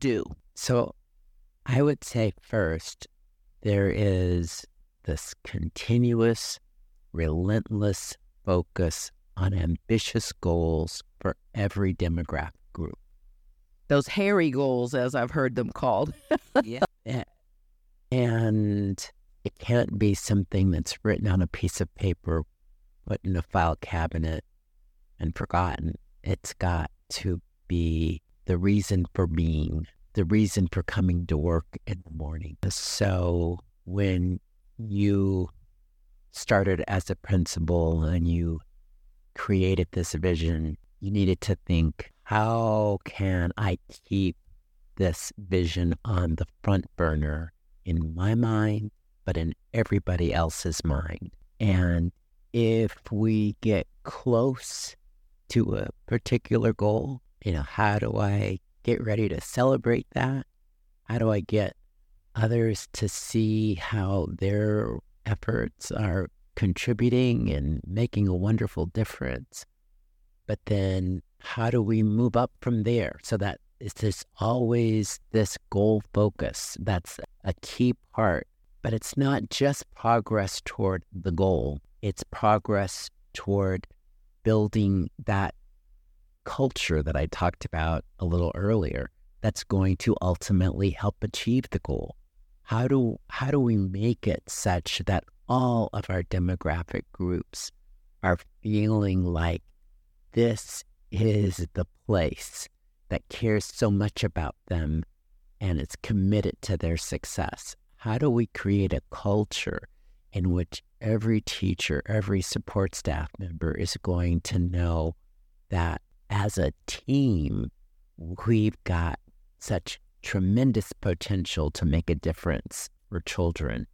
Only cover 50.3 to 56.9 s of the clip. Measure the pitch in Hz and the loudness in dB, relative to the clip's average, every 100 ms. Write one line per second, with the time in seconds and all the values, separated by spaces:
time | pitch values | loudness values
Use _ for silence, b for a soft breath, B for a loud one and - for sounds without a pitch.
50.3 | - 82 - - - 82 71 82 85 - | 2 0 -2 -4 -2 0 -2 -2 -8 -12
51.3 | - - - 107 92 87 87 87 - _ | -16 -20 -2 2 4 4 2 0 -4 _
52.3 | _ _ 117 113 113 107 - - 104 110 | _ _ 0 4 4 2 -2 -6 0 2
53.3 | 110 104 - 110 101 - - - - 127 | 2 0 0 2 2 0 -10 -16 -6 0
54.3 | 117 131 131 - - - - - _ _ | 2 2 0 -8 -10 -12 -14 -20 _ _
55.3 | _ - 120 - 101 - - - 120 - | _ -2 0 2 -2 -6 -10 -6 -4 0
56.3 | 120 - 117 113 107 104 | -2 2 2 2 2 2